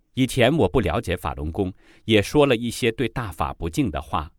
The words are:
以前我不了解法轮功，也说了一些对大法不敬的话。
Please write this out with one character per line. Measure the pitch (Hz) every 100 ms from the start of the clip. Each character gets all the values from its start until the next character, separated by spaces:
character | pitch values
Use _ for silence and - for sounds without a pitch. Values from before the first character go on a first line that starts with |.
| _
以 | - 127
前 | 127 113 143
我 | 95
不 | 135
了 | 87 98
解 | 87 87
法 | 78
轮 | 69 78
功， | 80 92 - _ _ -
也 | 107
说 | 95 151 139
了 | 113
一 | 120
些 | - 117
对 | 110 117
大 | - 107
法 | - 69
不 | - 82
敬 | 151 120
的 | 69
话。 | - 87 80